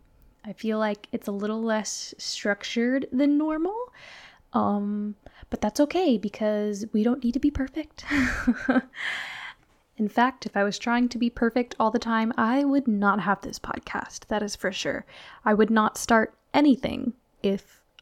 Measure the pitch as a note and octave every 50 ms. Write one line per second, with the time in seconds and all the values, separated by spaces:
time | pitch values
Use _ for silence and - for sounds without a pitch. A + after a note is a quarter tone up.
0 | _ _ _ _ _ - _ _ - G#3+ F#3+ - - A3 G#3+ G#3+ A3 G#3+ G#3 G#3
1 | - - - A3+ - - G3+ G3 G3+ G#3 G#3+ A3+ A3+ A3+ A3 A3 G3+ - - -
2 | - - - - - - - - - G#3+ G3+ - - - - A#3 A#3 B3 C4 C#4
3 | D4 - - B3+ D4 C#4+ D4 D4 D4+ D#4 D#4 D#4 D#4+ F4+ G#4 A4+ B4 B4 - -
4 | - - - - - - - - _ _ - A3+ G#3+ G3+ G3+ G#3 G3+ G3+ G#3 G#3
5 | G#3 G#3 G#3 - - - - - - - - - - G#3 - - D4 C#4+ - F4
6 | F#4+ D#4 A#3+ G#3 F#3 G#3 - - A3 G#3+ G#3+ G#3 G#3 G#3 G#3 G3 G#3 A3 - G#3+
7 | G#3+ A#3+ A#3+ C#4 - A#3 A#3 C4+ - D4 C#4+ - C4 C4 - D#4+ D4+ - _ -
8 | - - D4 C#4+ B3+ B3 - - - - A#3 - - - B3 B3+ - - - -
9 | - - - - - - - - - - - _ _ _ _ _ _ _ _ -
10 | A3 G3+ - - A#3 B3+ C4 - - C4+ - G#3 G3+ G#3 G3+ - - A#3 A#3+ A#3+
11 | B3 A#3+ - A#3 A#3+ A#3+ - - A#3+ A3+ - B3+ A#3+ B3 - - A3+ A3 A3 A#3
12 | - A#3 A3+ A3 A3 A3 - - A#3 A3 B3 C#4 C#4+ C#4 C4+ C#4+ C4+ A#3+ G#3+ G3+
13 | G3+ G3+ G3 G#3 E3 G3 G3 - - - - - - - - - - - - -
14 | - - - - - - A3+ G#3 G#3+ G3+ - - - F#3 G3 - - D3+ - -
15 | - - - - - - - - - A3 G#3+ G3+ A3 G#3 A3+ A3 G#3+ - - -
16 | - - A#3 A3 A3 - - _ _ _ - - D4 D4+ B3 - - - - -
17 | - A#3+ - _ _ _ _ _ - G3+ G3 F#3+ - _ - _ _ _ _ _